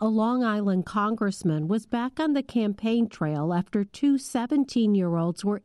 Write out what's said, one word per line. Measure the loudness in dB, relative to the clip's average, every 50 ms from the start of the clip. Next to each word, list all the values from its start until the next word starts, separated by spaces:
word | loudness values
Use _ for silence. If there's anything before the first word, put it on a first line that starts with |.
a | 0
Long | 0 2 2 2 2 0 0 0
Island | 0 0 0 0 0 0 0 -2
congressman, | -2 -2 -2 0 0 0 -2 -2 -2 -2 -2 -2 0 0 0 0
was | 0 -2 -2 -2
back | -2 -4 -2 -2 -4 -4 -2
on | 0 0 0
the | 0
campaign | -2 -2 -2 0 0 0 -2 -2 -2 0 2 2 0
trail | 0 -2 -4 -2 -2 0 0 0 0 0
after | 0 -2 0 -2 -2 -2
two | -2 -4 0 2 2 2
seventeen-year-olds | 2 0 -4 -4 -4 -2 0 0 0 0 0 2 2 4 4 4 4 2 2 2 2 0 0 -2 -2 -2
were | -2 -2 -2